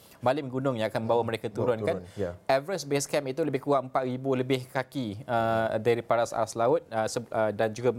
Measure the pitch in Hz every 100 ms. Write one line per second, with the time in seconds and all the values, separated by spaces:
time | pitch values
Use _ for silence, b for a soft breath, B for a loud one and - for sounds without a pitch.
0 | B B 123 143 135 131 135 117 107 120
1 | 113 117 117 113 113 110 110 113 104 92
2 | 90 104 90 87 - 135 156 185 143 143
3 | 139 156 135 135 151 131 147 135 127 139
4 | 127 127 135 127 127 131 123 135 127 143
5 | 113 101 127 117 113 113 113 113 117 117
6 | - 117 117 113 110 113 117 165 - 110
7 | 110 123 110 113 107 104 110 107 123